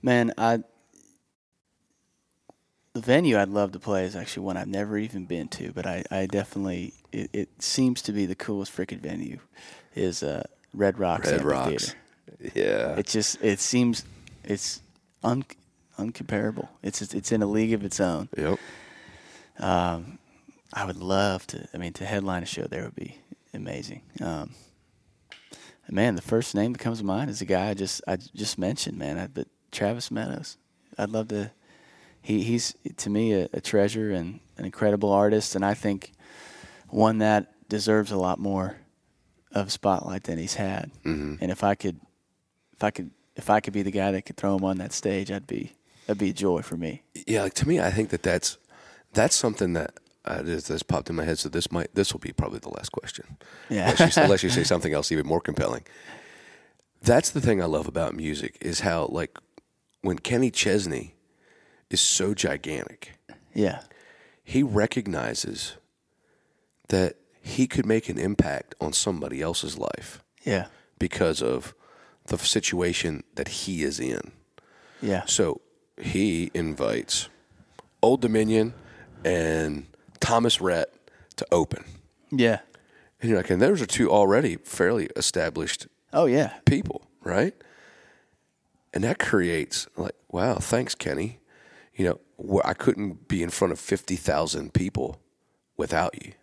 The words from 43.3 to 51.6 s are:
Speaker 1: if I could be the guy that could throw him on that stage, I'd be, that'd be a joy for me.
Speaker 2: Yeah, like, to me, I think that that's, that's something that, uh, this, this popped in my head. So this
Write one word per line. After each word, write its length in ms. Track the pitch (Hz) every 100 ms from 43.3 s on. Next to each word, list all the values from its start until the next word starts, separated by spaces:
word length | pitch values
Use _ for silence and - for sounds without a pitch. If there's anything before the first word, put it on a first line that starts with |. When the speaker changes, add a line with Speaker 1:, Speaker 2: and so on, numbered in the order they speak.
| -
Speaker 1:
if 140 | -
I 100 | 107
could 120 | 104
be 100 | 101
the 80 | 98
guy 180 | 98 98
that 100 | 95
could 140 | - -
throw 200 | 98 98
him 80 |
on 140 | 95 92
that 140 | 92
stage, 380 | - 104 98 98
I'd 160 | 98 -
be, 260 | - - _ _ _ -
that'd 120 | 104
be 120 | 101
a 40 |
joy 280 | 90 98 85
for 140 | 73 82
me. 260 | 82 - _ - -
Speaker 2:
Yeah, 160 | 107
like, 120 | 95
to 140 | - 139
me, 100 | 175
I 120 | 127
think 160 | 95 110
that 120 | 90
that's, 340 | - 87 - - _ - - - _
that's 240 | - 113 -
something 380 | 123 104 95
that, 180 | 82 73 - _ _
uh, 180 | - 82
this, 260 | 76 80 -
this 140 | 78
popped 280 | - - -
in 60 | 85
my 80 |
head. 140 | 80 78
So 100 | 95
this 220 | 85